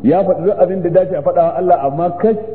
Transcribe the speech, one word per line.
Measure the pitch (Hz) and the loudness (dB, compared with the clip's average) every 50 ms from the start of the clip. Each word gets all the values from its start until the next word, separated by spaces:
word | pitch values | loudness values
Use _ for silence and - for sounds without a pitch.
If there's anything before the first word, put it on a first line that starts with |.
| - | 2
ya | 117 156 185 196 | 2 2 2 2
faɗi | 185 180 - 160 | 0 -2 0 0
duk | 190 208 - | -2 2 2
abin | 185 175 190 190 | 0 0 0 -4
da | 170 170 | -4 2
dace | 160 185 180 - 185 | 2 2 2 2 -4
a | 151 | -2
faɗa | 143 180 170 175 165 | -2 0 2 2 0
wa | 165 - 170 | 0 0 -2
Allah, | 185 180 175 147 139 | 2 2 2 2 2
amma | 139 139 151 170 175 175 - | -2 -2 -2 -4 -4 -2 0
kash | - 214 226 208 - - - | 0 0 0 -2 -6 -10 -12